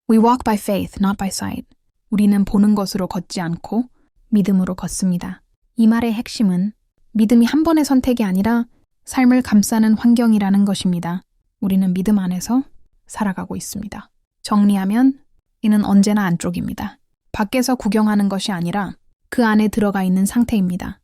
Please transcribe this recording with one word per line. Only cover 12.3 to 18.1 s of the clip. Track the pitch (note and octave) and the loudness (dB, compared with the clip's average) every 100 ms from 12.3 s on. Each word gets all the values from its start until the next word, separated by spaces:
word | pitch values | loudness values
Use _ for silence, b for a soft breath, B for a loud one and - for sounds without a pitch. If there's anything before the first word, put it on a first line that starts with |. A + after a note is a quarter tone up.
| F3+ - B3 C#4 - _ _ _ | -4 -2 -2 -2 -10 _ _ _
살아가고 | - G3+ F#3 F3+ F#3 | -6 -4 -4 -8 -10
있습니다. | - G#3+ G#3+ G#3 - _ _ _ | -10 -12 -12 -14 -18 _ _ _
정리하면 | - G#3 G3+ G3+ F#3+ A3+ C4 C4+ _ _ _ _ | -2 2 2 2 0 2 2 0 _ _ _ _
이는 | A3 G#3+ G3+ | 0 0 4
언제나 | G3 G3+ G#3+ F#3+ | 4 4 0 0
안쪽입니다. | F3 F3+ F3 - - G#3 - _ _ _ | -2 -4 -6 -8 -8 -12 -14 _ _ _
밖에서 | - G#3 B3+ B3 B3 | -6 -4 -2 -2 -2
구경하는 | G#3 G#3+ G#3+ | -2 0 2